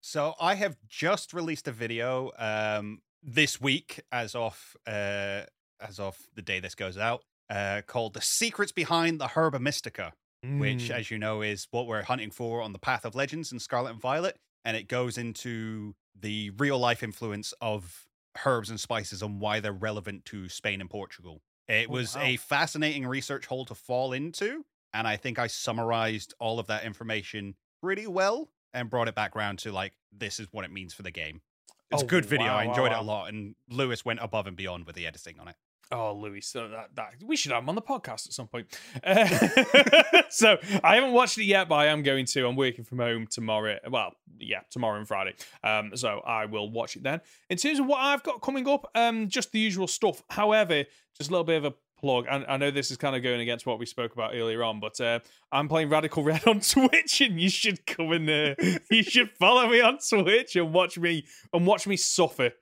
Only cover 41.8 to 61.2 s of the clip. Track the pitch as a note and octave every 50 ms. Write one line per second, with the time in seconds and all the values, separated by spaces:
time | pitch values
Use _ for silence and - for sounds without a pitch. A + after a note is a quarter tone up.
41.8 | D3+ D3+ D3+ D3+ D3 C#3 C3+ C3+ C3 B2 - C#3 B2+ A#2+ B2 C3 C#3 B2+ A#2+ -
42.8 | A#2 - B2 B2+ A#2+ A#2+ A#2 A2+ A2+ G#2+ - - A#2 A2 A2 G#2+ G#2+ G#2+ G#2 -
43.8 | - - B2+ A#2+ G#2 F2+ - _ _ - E2 - - - G#2 F#2 - _ - B2+
44.8 | B2 A2 G#2 G#2 G#2+ G#2 A2 G2 F#2+ F#2+ F2+ _ - - - - - G#2+ G#2+ G#2+
45.8 | G#2 G#2+ F#2+ A#2 B2 A#2 G#2 G#2 - - A#2 A2 G#2+ G#2+ G#2+ G#2+ G#2 G#2+ A2+ A2+
46.8 | - - - - - C3 C#3+ E3+ _ _ _ _ _ _ F#3 F3 - C#4+ D#4 C#4+
47.8 | C#4 B3+ C#4+ C4 C4 C#4 C#4+ C#4 - - B3 A#3 - - C4+ C#4 B3+ C#4 C#4+ C#4
48.8 | - - _ A#3+ A#3 A#3 A3+ A3+ A3 G3+ - B3+ A3+ - - G#3+ A3 A3 F#3 F#3
49.8 | F#3+ E3+ - - - G3+ - - - _ - - G#3 G#3+ G#3+ A3 G#3+ E3+ E3 D3
50.8 | C#3 - _ _ _ _ _ - D3+ C#3+ F3+ F3+ E3 D#3 E3 D#3+ C#3+ D3 C#3+ _
51.8 | _ _ _ _ - C#3 C3 B2 A#2+ B2+ C3+ C#3 C3+ - C#3 C3+ C#3+ C#3+ C#3 C#3+
52.8 | C3 - C3+ A#2+ - C#3+ C3+ B2+ B2 B2+ B2 A#2+ A#2 A#2 A#2+ A#2 - C3+ A#2+ A2
53.8 | A#2+ A2+ - - A#2+ A#2 - A#2+ A2 A2 A#2+ A#2+ A#2 A2+ A2 A#2 A#2+ A2+ A2 G#2+
54.8 | G2+ G#2+ - - B2+ A#2 A#2 A#2 - - - _ _ _ - C#3 C#3+ D3 D3+ D#3+
55.8 | D#3+ D3 D3+ D3+ D#3 D#3 - D#3+ D3 D3+ D#3 D#3 - A3+ A3 G#3 - - - C4+
56.8 | C4 C4 - E4 - D4 - - C#4 B3 F#3+ E3 F3 F#3+ F3+ - - A3 G3+ -
57.8 | _ - - - E3 D#3+ E3 E3+ D#3+ D3+ D#3 D3 D3+ D3 C#3 - - F3+ F#3 -
58.8 | - _ A3 A3+ A3 - - B3 A#3+ G#3+ - - F3+ F#3+ A#3+ B3 B3 A3+ A#3+ A#3
59.8 | B3 A3+ C4 C#4+ - - - G#3 F3+ E3 G3+ A#3 B3+ - - F3+ E3+ D#3+ D#3 F3+
60.8 | F#3 E3+ - F3 E3+ E3+ E3+ D#3+